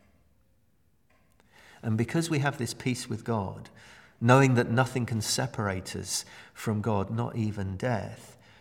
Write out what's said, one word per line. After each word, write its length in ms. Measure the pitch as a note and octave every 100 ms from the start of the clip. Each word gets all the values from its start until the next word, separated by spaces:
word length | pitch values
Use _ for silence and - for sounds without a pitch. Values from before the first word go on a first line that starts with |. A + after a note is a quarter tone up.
| _ _ _ _ _ _ _ _ _ _ _ _ _ _ _ - - -
And 160 | A#2 A2
because 320 | A#2 E3 E3
we 80 | D3+
have 200 | C#3 C3
this 140 | A#2
peace 360 | - B2+ B2 -
with 160 | A2
God, 460 | - A2+ F#2+ G2+ - - - - - -
knowing 340 | A#2 C3+ C3+
that 160 | A#2+ -
nothing 340 | A#2 B2+ C3
can 160 | A2+ A2+
separate 760 | - - B2+ - G2+ F#2 - -
us 280 | F#2 - - - -
from 260 | - - G#2+
God, 300 | G#2+ G#2 F#2+
not 240 | A2+ A#2
even 420 | A2+ G#2+ G2+ G2 F#2+
death, 600 | B2+ A2 G2+ A2+ - - - -